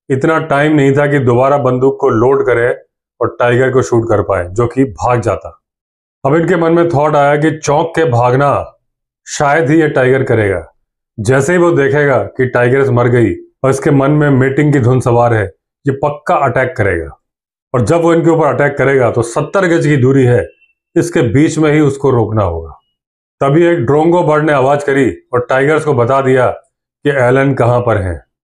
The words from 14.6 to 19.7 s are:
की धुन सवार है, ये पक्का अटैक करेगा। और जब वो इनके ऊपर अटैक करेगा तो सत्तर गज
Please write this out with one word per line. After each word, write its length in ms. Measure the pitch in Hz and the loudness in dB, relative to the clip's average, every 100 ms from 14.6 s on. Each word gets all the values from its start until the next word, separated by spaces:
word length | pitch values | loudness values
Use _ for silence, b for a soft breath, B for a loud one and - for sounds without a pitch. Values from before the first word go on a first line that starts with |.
| 147 | 0
की 80 | 143 | 2
धुन 200 | 120 127 | 2 0
सवार 340 | 120 120 120 | 2 2 2
है, 120 | 110 98 - _ _ - | 0 -4 -8 _ _ -6
ये 60 | |
पक्का 420 | 135 147 143 - | -4 -4 -6 -4
अटैक 420 | 170 139 135 127 - | -2 0 -2 -2 -2
करेगा। 340 | 104 87 80 - _ _ _ _ _ | -2 -2 -6 -14 _ _ _ _ _
और 60 | 127 | -4
जब 220 | 107 170 | 0 0
वो 120 | 165 | 2
इनके 160 | 170 160 | 2 2
ऊपर 160 | 160 156 | 2 0
अटैक 320 | 123 143 139 | 0 -2 0
करेगा 320 | 131 139 120 | 0 2 0
तो 120 | 120 | 0
सत्तर 440 | 113 - 147 196 | -4 -4 -4 -2
गज 200 | 180 | 0